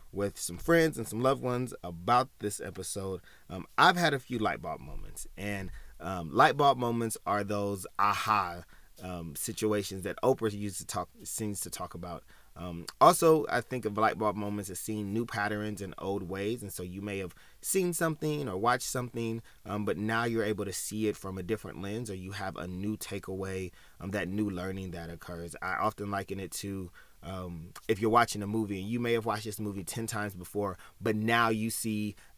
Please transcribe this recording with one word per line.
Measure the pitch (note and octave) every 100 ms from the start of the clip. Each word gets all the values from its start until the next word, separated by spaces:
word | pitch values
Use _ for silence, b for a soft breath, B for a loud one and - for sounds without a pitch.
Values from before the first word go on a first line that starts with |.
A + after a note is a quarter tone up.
| B
with | G2 G2+ -
some | - F2+
friends | - E3+ D#3+ A#2+
and | A2
some | G#2+
loved | C3 B2+
ones | B2 B2 B2 -
about | F2+ E2+ F2+ A#2+ C3 -
this | G#2 -
episode, | F#2+ F#2+ F#2 G2+ F#2+ F#2 B B B
um, | F#2 - -
I've | E3 F3+
had | D#3+
a | C#3
few | - A#2+
light | G2+ C2
bulb | E2 D2+
moments. | C2+ - - - - -
And, | G2+ G2+ F#2+ B B B
um, | E2+ F#2 D#2+
light | F#2+ D3 C#3
bulb | C#3+ B2+
moments | A#2+ A#2 A2+ -
are | - G#2
those | G2+ G#2 G2+ G2+ F2+ -
aha, | G#2 G2 A2 G#2 F2+ F2 - b b -
um, | F#2 F2 E2
situations | C#2+ - - G#2+ G#2 G2 F#2+
that | F#2 -
Oprah | A#2 C3 A2
used | G#2 G2+ F2+
to |
talk, | - F#2 F2 -
seems | - - G#2+ G2
to | F2+
talk | - F2+
about. | E2+ F2 D#2+ - B B
Um, | - F2+ E2+ E2+ -
also, | D#3+ F3 E3 D#3+ -
I | B2
think | - B2+
of | A2 G#2
light | A2 F#2
bulb | G#2+
moments | G2 G#2 G#2 G2
as | F2+
seeing | - G#2+ G2
new | A2
patterns | A#2 G#2+ G#2 G#2 G#2+ G2
and | F#2+ -
old | F#2+ G2
ways. | F2+ F#2+ G2+ A#2+
And | G2+
so | -
you | F#2 F#2+
may | G#2 G2
have | F#2 - B B
seen | - F#3+ F3+
something | E3+ E3 D3+ D#3 D3 C3
or | F#2
watched | A#2 B2+
something, | - C3 B2 A#2 A2+ A2+ B B
um, | - G#2
but | G#2 F2
now | G#2+ A2+
you're | A#2+ A2+
able | G#2 G2+
to | G2
see | - - G#2+ G#2+
it |
from | - F#2+ F#2+
a |
different | F2+ A2 - D2
lens, | G2 A2 A2+
or |
you | F#2+ F#2
have | G2+ F#2+ -
a | F#2
new | F2+ G2+ G#2+
takeaway, | - G2+ - F#2+ F#2+ F#2+ F#2 B B B
um, | G2
that | G2 F2
new | G2+ G#2
learning | F2 F#2 F#2+ F#2
that | E2+ E2
occurs. | E2+ - E2+ E2+ E2
I | F#2
often | F#2 G#2+ - G2+
liken | G2 F#2+ F#2+
it | F#2
to, | - G2+ F#2+ F2+ B B B
um, | F2 F#2 F2+ E2+ F2 - -
if | G2
you're | A2
watching | A#2 A#2+ G#2
a | G2+
movie, | A2+ G#2 F#2+
and | G2+
you | A#2+
may | A#2+
have | A#2
watched | A2+ G#2+
this | A2 G2+
movie | G#2 G2
ten | E2+ A#2+ A2+
times | G#2+ G#2
before, | F#2 F2 G#2 G2+ F2+ B B
but | A2+
now | G#2+ A2 A#2 A#2
you | A2 A2
see | - A2+ G#2+ G#2 - B